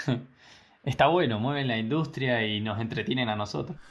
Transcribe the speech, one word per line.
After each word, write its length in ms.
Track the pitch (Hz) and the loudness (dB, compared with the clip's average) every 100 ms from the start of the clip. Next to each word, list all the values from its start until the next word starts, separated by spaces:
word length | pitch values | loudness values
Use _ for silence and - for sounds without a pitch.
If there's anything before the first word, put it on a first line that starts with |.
| - | -2
<laughs> 760 | 123 - _ - - - _ | -2 -4 _ -20 -20 -20 _
está 240 | - - 139 | -4 2 4
bueno, 320 | 175 147 107 | 4 4 2
mueven 260 | 123 143 135 | 0 0 0
la 100 | 113 | 0
industria 680 | 110 151 151 - 131 120 107 | 0 0 0 -2 2 2 2
y 140 | 104 | 0
nos 200 | 107 104 | -2 -2
entretienen 480 | 113 113 104 127 117 | -4 -4 -2 -2 0
a 60 | 107 | -2
nosotros. 400 | 104 147 135 - - | -2 -4 -6 -10 -16